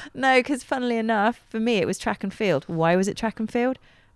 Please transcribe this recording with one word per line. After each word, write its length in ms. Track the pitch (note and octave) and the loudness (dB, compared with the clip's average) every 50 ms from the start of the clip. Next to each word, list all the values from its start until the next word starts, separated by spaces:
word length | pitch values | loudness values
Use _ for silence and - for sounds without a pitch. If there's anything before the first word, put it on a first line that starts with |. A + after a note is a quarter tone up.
| - | -12
<laughs> 100 | - - | -12 -6
No, 280 | - B3+ C4+ C4 B3+ B3 | -2 2 4 4 4 4
'cause 200 | - D4 B3 - | 2 -2 -6 -4
funnily 320 | - D4 C4 B3 A#3+ A#3 | -4 -4 -4 -2 -2 -2
enough, 460 | A3+ A3 A3+ A3+ G#3 G3+ A3 A#3+ - _ _ | -2 0 0 0 2 2 0 0 -2 _ _
for 100 | - A3 | -6 -2
me, 160 | A3 A#3 A#3+ | 0 0 2
it 100 | G3 - | 2 0
was 120 | - F#3+ - | 0 -2 -2
track 260 | - A3+ G3+ - - | -2 -4 -4 -4 -6
and 80 | G3 - | -8 -4
field. 320 | - A3 G3 D#3+ C3+ - | -2 0 2 2 0 0
Why 300 | - F3 D#3+ D#3+ E3 F3 | -2 -2 0 2 4 4
was 100 | F#3 G3 | 4 2
it 100 | G3+ - | 0 -2
track 220 | - - A3 - - | -4 -4 -6 -4 -4
and 120 | A3 G#3+ - | -6 -4 -2
field? 260 | B3 A#3+ B3+ C4 - _ - _ _ _ _ _ | -2 -2 -2 -2 -6 _ -20 _ _ _ _ _